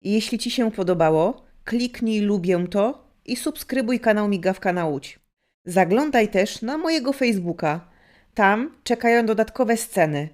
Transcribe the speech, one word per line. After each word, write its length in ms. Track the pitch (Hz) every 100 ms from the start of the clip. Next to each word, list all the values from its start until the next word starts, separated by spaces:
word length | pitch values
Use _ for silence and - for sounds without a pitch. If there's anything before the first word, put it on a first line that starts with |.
Jeśli 360 | 185 214 214 233
Ci 120 | 240
się 200 | 247 226
podobało, 720 | 214 180 180 160 156 175 269 _ _
kliknij 560 | - 233 247 247 226 220
lubię 460 | 208 202 175 180 175
to 340 | 202 214 285 _ _
i 120 | - 247
subskrybuj 640 | - 302 - 254 233 247
kanał 280 | 226 208 208
Migawka 440 | 202 180 190 196
na 140 | 175 165
Łódź. 340 | 139 - - _ _ _ _
Zaglądaj 640 | - 180 180 208 302 254 214
też 340 | 202 202 -
na 160 | 226 302
mojego 340 | 339 320 254
Facebooka. 680 | 277 254 202 170 170 160 156 - _ _ _ _
Tam 360 | - 196 208 277 -
czekają 420 | - 240 233 233 233
dodatkowe 500 | 214 220 - 240 226
sceny. 520 | - - 160 147 151